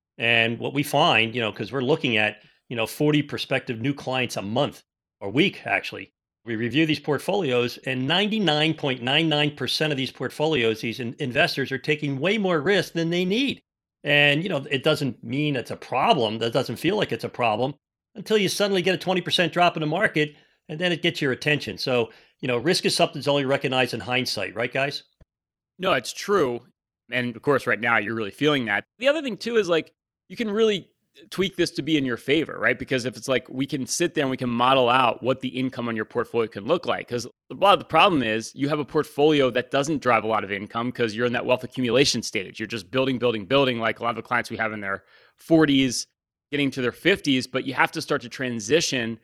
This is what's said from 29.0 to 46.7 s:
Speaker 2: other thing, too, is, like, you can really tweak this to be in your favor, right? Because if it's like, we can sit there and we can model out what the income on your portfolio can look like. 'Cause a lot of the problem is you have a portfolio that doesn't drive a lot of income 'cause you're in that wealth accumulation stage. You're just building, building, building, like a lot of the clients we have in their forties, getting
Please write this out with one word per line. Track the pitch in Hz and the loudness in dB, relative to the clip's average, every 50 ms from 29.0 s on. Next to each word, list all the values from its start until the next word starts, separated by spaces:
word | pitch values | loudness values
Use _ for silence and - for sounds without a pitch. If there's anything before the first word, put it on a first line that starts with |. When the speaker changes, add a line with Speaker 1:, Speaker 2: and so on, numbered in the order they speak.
| 226 269 | 0 2
Speaker 2:
other | 294 330 294 | 2 2 -2
thing, | 269 208 - | -6 -8 -6
too, | - 233 240 226 | -8 -2 0 0
is, | 208 170 | 2 2
like, | 170 160 156 - _ _ _ _ _ _ _ _ | 2 0 0 -4 _ _ _ _ _ _ _ _
you | 185 | -8
can | - 240 214 | -6 -4 -2
really | 202 214 226 220 214 180 131 _ _ _ _ _ _ - - _ | 2 2 2 2 2 0 -4 _ _ _ _ _ _ -20 -20 _
tweak | - - 190 190 190 | -4 -2 -2 -2 0
this | - 175 156 | -2 -2 -2
to | - - | 0 -6
be | 147 139 160 147 | -2 0 0 2
in | 135 | 2
your | 131 120 110 | 0 -2 -4
favor, | - - 139 160 143 - - 87 | -6 -6 -4 -4 -6 -6 -6 -2
right? | 104 117 127 - | 0 0 0 0
Because | 127 - 135 131 110 | -2 -4 -4 -2 -2
if | 127 110 113 | -4 -8 -8
it's | 107 - | -4 -2
like, | 131 123 123 - | -2 -2 -2 -4
we | - 127 139 | -6 -6 -6
can | 143 - 139 127 113 | -4 -4 -6 -6 -6
sit | - - 175 175 175 | -2 -2 -2 0 0
there | 160 143 | 0 -2
and | 135 | -2
we | 131 123 | -2 -2
can | 131 123 | -2 -4
model | 117 117 120 127 135 135 127 117 | 0 2 4 4 6 6 6 6
out | 120 131 131 117 110 - - | 6 4 4 4 2 0 0
what | 120 135 127 | -2 -2 0
the | - 127 | -2 -6
income | 127 127 131 131 - - 120 117 | -4 -4 -4 -4 -4 -6 -6 -4
on | 113 | -4
your | 110 107 | -4 -4
portfolio | - - 120 113 - - 120 113 107 | -4 -2 -4 -4 -2 0 -2 -2 -2
can | - 104 98 | -4 -10 -2
look | 113 165 185 - | 0 0 0 0
like. | - 104 95 95 - | -2 -4 -4 -4 -6
'Cause | 120 123 110 | -6 -6 -6
a | 123 - _ _ _ 139 | -8 -14 _ _ _ -6
lot | - 180 196 196 | 2 4 4 4
of | 156 | 4
the | 135 | 2
problem | - - 160 175 208 180 147 | 0 4 4 4 6 4 2
is | 123 113 107 113 113 - - | 0 0 0 -2 -2 -6 -6
you | - 135 139 | -6 -4 -2
have | 156 151 | -2 -2
a | 143 | -4
portfolio | - - 156 143 - - - 143 156 156 147 135 127 | -2 -2 -2 -2 -2 0 2 4 4 6 6 4 2
that | 110 123 120 - | 2 0 -4 0
doesn't | - 139 143 - 165 135 - | 0 0 0 0 -2 0 2
drive | 123 120 110 104 | 4 4 4 4
a | 110 | 2
lot | 110 104 101 | 0 0 0
of | 95 | -2
income | 101 98 104 98 - 117 117 123 | -4 -6 -6 -6 -6 -4 -4 -4
'cause | 123 - 120 113 101 | -2 0 -2 -2 0
you're | 110 120 | 0 0
in | 123 120 | 0 0
that | 120 101 - | -2 0 0
wealth | 127 123 - | 0 0 0
accumulation | 113 - - 127 120 113 127 143 - - 123 | -8 -6 -4 -2 2 4 4 4 4 2 -2
stage. | 104 - - 110 92 92 - - | -4 -4 -6 -6 -6 -6 -8 -10
You're | 110 104 | -8 -8
just | 113 117 90 90 | -8 -10 -10 -4
building, | 101 127 131 131 131 117 | -2 0 0 0 0 0
building, | 117 123 113 110 101 87 | 0 0 0 0 -2 2
building, | 131 139 139 127 123 117 | 4 4 4 4 2 0
like | 113 110 110 - | -2 -2 -2 -2
a | - | -2
lot | 117 | -4
of | 120 110 | -4 -4
the | |
clients | 110 - 123 120 113 - | -4 -2 -2 -2 -2 -2
we | 120 113 | -4 -4
have | 113 110 107 | -4 -4 -4
in | 107 | -6
their | 104 98 98 95 - _ _ - _ _ _ _ | -6 -6 -6 -6 -8 _ _ -20 _ _ _ _
forties, | - - 160 160 160 147 139 135 135 131 113 - - - _ _ _ _ _ _ _ _ | 0 4 6 6 6 6 6 4 4 2 0 -4 -8 -8 _ _ _ _ _ _ _ _
getting | 143 143 143 135 | -4 -2 -2 -2